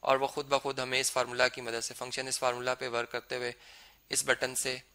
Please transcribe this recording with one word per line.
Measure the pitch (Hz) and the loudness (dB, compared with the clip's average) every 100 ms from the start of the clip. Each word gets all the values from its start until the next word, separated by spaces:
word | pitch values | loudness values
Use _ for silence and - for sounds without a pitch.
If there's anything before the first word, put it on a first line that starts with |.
और | - 135 | 4 4
वो | 135 | 4
खुद | - 139 | -2 0
ब | 139 | 2
खुद | 143 135 | 2 -2
हमें | 127 131 | 0 2
इस | 131 | 2
formula | - 123 123 127 | 2 0 4 2
की | - | 2
मदद | 120 117 | -4 -4
से, | - | -6
function | - 127 127 131 | -8 -8 -6 -4
इस | 127 | 0
formula | 127 123 123 | 0 0 -2
पे | 127 131 | -2 -2
work | 117 117 | -2 -2
करते | 120 - 123 | -6 -4 -4
हुए | 123 120 - - - _ _ | -4 -8 -18 -20 -20 _ _
इस | 135 - | -2 2
button | 127 127 | 2 2
से | 131 135 127 - | 0 -2 -4 -8